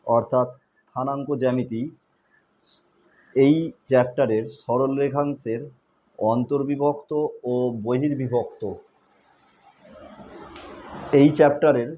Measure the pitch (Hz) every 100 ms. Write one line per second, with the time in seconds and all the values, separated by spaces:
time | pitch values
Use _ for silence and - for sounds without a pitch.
0 | - 117 - 127 123 - _ - _ 127
1 | 131 139 135 139 127 127 117 113 147 -
2 | _ _ _ _ _ _ - - _ _
3 | _ _ _ 131 139 160 165 - - 127
4 | 123 - 113 110 117 - - 123 135 135
5 | 143 135 147 131 113 117 143 _ _ _
6 | _ - 107 117 123 143 139 143 143 143
7 | - 151 151 - 123 123 123 113 107 127
8 | 147 135 127 120 110 - 101 87 _ _
9 | _ _ _ _ _ _ _ _ - -
10 | - - - - - - - - - -
11 | - 143 147 147 147 143 156 131 120